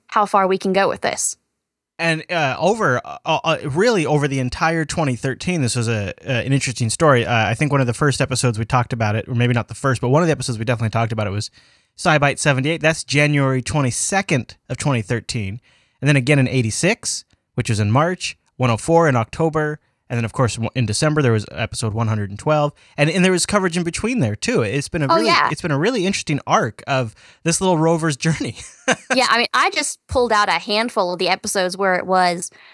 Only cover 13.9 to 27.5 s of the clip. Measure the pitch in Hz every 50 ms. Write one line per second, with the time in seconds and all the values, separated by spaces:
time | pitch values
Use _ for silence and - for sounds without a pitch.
13.9 | - - - - 202 190 196 - 165 127 113 - - _ _ - 127 - - 151
14.9 | 135 117 107 - 123 113 - - - 117 101 95 101 123 - _ _ _ _ _
15.9 | _ _ - 143 147 139 120 135 151 139 127 - 110 131 117 110 - - - 180
16.9 | 226 - - - - - - _ _ _ _ _ _ - 117 - 113 101 107 104
17.9 | 110 135 156 175 180 - - - - - _ _ _ - 127 120 113 110 - -
18.9 | 165 170 170 151 127 120 113 - - - 160 160 151 156 151 151 151 - _ _
19.9 | _ _ _ _ 123 117 117 104 - - 131 107 - 117 113 - - 131 120 104
20.9 | 101 - 156 151 151 151 143 120 113 107 101 - - 71 117 - - - 120 110
21.9 | 101 113 117 110 110 107 101 95 101 - - 151 151 151 147 147 - _ _ _
22.9 | _ - 147 156 170 190 175 190 185 170 - - 202 208 190 180 165 180 170 170
23.9 | - - - 226 262 233 139 107 104 - - - 254 165 113 98 117 143 - -
24.9 | - 170 147 135 330 330 320 330 339 - 151 - - - - 165 143 135 165 226
25.9 | 269 220 170 190 196 - - - 151 135 - - 156 220 170 113 - - - -
26.9 | 139 131 123 110 - - - - - _ _ 165